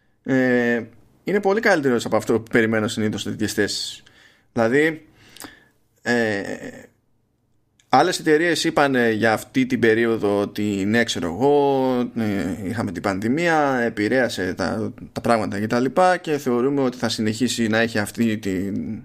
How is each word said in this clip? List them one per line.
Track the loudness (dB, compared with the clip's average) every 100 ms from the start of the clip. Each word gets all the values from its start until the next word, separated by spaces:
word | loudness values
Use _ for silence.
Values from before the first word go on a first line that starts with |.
| _ _
ε, | -2 0 2 2 2 0 -4 -14 _ _
είναι | -4 0
πολύ | 2 2
καλύτερος | 2 2 2 0
από | 2 0
αυτό | 2 0
που | 2
περιμένω | 2 2 0 -2
συνήθως | -2 -2 -2
σε | -6
τέτοιες | -4 -2
θέσεις. | 0 -2 -2 -8 -12 -18 _ -20 _ _
Δηλαδή, | 0 2 4 2 -2 -10 _ -20 -20 -20 -20 _ _ _ _
ε, | -2 0 0 -2 -6 -10 -12 -16 -20 _ _ _ _ _ _ _ _ _ _
άλλες | 4 4 2
εταιρείες | 2 2 2 0
είπαν, | 0 2 2
ε, | 4 2
για | 2 2
αυτή | 2 0 -2 0
την | 2
περίοδο | 4 4 2 2 0 0
ότι | 0 -2
ναι, | -4 -2 0 0
ξέρω | 0 -2 -4
εγώ, | 0 2 4 2 2 0 -2 -4 -4
ε, | -2 -2 -4 -6 -6
είχαμε | -4 -4
την | -4
πανδημία, | -4 -2 -2 0 2 2 2 0
επηρέασε | -2 0 0 2 0 -2 -4
τα, | -4 -4 -4 -6 -8 -14
τα | -6
πράγματα | 0 0 0 -4
και | -2
τα | 0
λοιπά | 0 2 2 2
και | -2 -4
θεωρούμε | 0 0 2 2
ότι | 0 -2
θα | -4
συνεχίσει | -2 -2 0 -2 0 0
να | 2
έχει | 2 0
αυτή | -4 -2 -2 -2
την | -2 -4 -4 -6 -6 -10